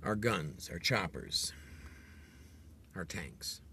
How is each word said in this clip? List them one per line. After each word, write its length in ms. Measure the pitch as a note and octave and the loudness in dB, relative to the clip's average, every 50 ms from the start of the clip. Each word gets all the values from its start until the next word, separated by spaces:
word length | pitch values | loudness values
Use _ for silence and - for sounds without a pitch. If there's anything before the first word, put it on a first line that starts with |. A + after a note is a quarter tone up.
| - | 4
our 120 | - G#2+ | 4 4
guns, 520 | G#2+ G#2 A#2+ A2 F2+ D2+ D2+ C2+ - - - | 6 6 6 6 6 2 0 -4 -6 -8 -6
our 80 | - F2 | -6 0
choppers, 720 | - - C3 G#2+ F#2+ E2+ - - - - - - - - - - - - - - - - - - - - - - - - - - - - - - - - - - - - - | 2 4 6 6 4 2 0 -4 -4 2 2 2 2 2 -4 -6 -14 -14 -14 -14 -14 -14 -14 -14 -16 -16 -16 -18 -18 -18 -18 -18 -18 -16 -18 -18 -18 -18 -18 -18 -18 -10 -6
our 100 | G2 F2+ | -6 -4
tanks. 560 | D#2+ - - E2 C2+ - - - - - - - - | -2 -2 -4 -4 -4 -8 -6 -4 -4 -4 -4 -8 -16